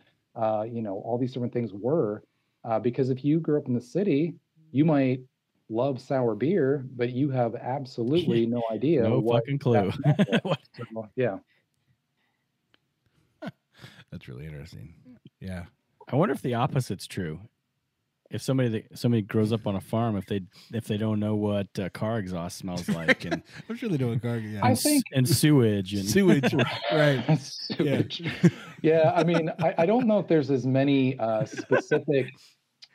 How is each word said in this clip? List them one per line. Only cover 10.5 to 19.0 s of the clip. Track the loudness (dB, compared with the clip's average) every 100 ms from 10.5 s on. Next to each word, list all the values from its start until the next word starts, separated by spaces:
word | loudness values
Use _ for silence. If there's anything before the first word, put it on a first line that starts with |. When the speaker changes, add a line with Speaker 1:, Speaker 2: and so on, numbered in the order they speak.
| -4 _ -16
Speaker 1:
So, | -14 -12 -8 -2
yeah. | -2 -2 -10 _ _ _ _ _ _ _ _ _ _ _ _ _ _ _ _ _ _ _
Speaker 3:
<laughs> | -16 -16 _ _ -20 -20 -18
That's | -18 -14
really | -14 -12
interesting. | -14 -14 -16 -18 -20 -20 -20 -20 _
Yeah. | -12 -10 -12 _ _ _ -4
Speaker 2:
I | 0
wonder | 0
if | 0
the | -4 -2
opposite's | -2 -2 -4 -6 -10
true. | -8 -8 -8 -14 _ _ _ _ _ _ _ _
If | -8
somebody | -2 0 0
that, | -2 -8
somebody | -4